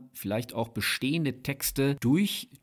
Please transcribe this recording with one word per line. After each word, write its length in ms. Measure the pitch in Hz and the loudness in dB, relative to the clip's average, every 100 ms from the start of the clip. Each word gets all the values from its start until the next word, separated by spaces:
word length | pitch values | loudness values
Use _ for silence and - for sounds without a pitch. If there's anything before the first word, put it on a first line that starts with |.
| - | -8
vielleicht 400 | - 101 110 120 | -8 -2 -2 -2
auch 140 | 113 113 | -4 -4
bestehende 720 | 110 - - 131 165 143 123 | -2 -2 0 0 0 0 -2
Texte 540 | - 143 - 139 139 139 | -6 -4 -2 2 2 2
durch 500 | 120 165 202 - - - | 4 4 4 -2 -10 -12